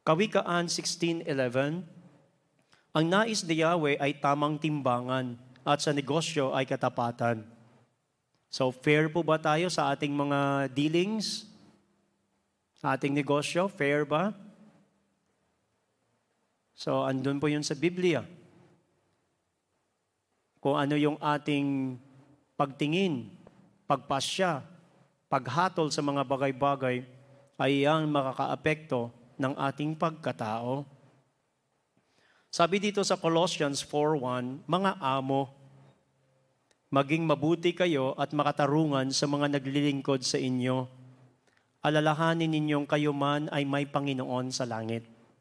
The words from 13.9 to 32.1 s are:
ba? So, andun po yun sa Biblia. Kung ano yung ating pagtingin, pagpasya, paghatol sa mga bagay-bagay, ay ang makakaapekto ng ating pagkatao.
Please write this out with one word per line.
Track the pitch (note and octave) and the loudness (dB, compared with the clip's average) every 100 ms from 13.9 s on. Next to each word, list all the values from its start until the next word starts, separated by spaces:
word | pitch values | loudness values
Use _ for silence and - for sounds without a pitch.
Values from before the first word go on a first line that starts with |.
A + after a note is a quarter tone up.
| D3 D3 | 0 0
ba? | D3+ F#3+ - - - - _ _ _ _ _ _ _ _ _ _ _ _ _ _ _ _ _ _ _ _ | 0 0 -4 -18 -20 -20 _ _ _ _ _ _ _ _ _ _ _ _ _ _ _ _ _ _ _ _
So, | _ - C3+ | _ -2 0
andun | C3+ C3+ C3+ C#3 | 0 -2 -2 0
po | D3+ | 0
yun | D3 | 0
sa | D3 D3+ | -2 -2
Biblia. | D#3+ F3+ F3+ C#3+ G#2+ - - - - _ _ _ _ _ _ _ _ _ _ _ _ _ _ _ _ _ _ _ | -2 0 0 0 -4 -18 -20 -20 -20 _ _ _ _ _ _ _ _ _ _ _ _ _ _ _ _ _ _ _
Kung | C#3 D3 | 0 2
ano | C#3+ D3 | 2 2
yung | D3 D3+ | 2 0
ating | D#3 D3 D3 C#3+ C#3 C#3 C3 B2+ - - - _ _ - | 0 0 0 0 0 -2 -4 -8 -16 -20 -20 _ _ -4
pagtingin, | C#3+ C3 D3+ E3+ G3 C3+ A2 - - - - _ | -4 0 0 2 0 -2 -6 -16 -20 -20 -20 _
pagpasya, | _ C#3 B2 C#3 - - F#3 C#3+ - - _ _ _ _ _ | _ -2 0 -4 -2 0 0 0 -6 -20 _ _ _ _ _
paghatol | C#3 B2+ C3+ F3+ F3+ D#3 | -4 -2 0 0 0 -2
sa | D#3 | 0
mga | C#3+ C#3+ | 0 0
bagay-bagay, | B2+ C3+ C#3 B2+ C#3 C#3 C3 B2 C3 - - - _ - | 0 0 0 0 0 2 0 -2 -6 -20 -20 -20 _ -2
ay | C#3 C#3 | 2 4
ang | C#3 D#3+ D#3 | 4 2 2
makakaapekto | D3 C3+ C3 C3+ C#3+ D#3 D#3 D#3 B2+ A#2+ - - - | 0 0 -2 -4 0 -2 -2 -2 -4 -4 -10 -20 -4
ng | C3+ C#3+ | -4 -2
ating | C#3 C3+ D3+ D#3 | -4 -2 -6 -2
pagkatao. | E3+ D#3 D3 B2 A2 A2+ A#2+ C#3 C#3 - - _ _ _ _ _ _ _ _ _ _ | -4 -2 -6 -4 -4 -4 -4 -6 -6 -18 -20 _ _ _ _ _ _ _ _ _ _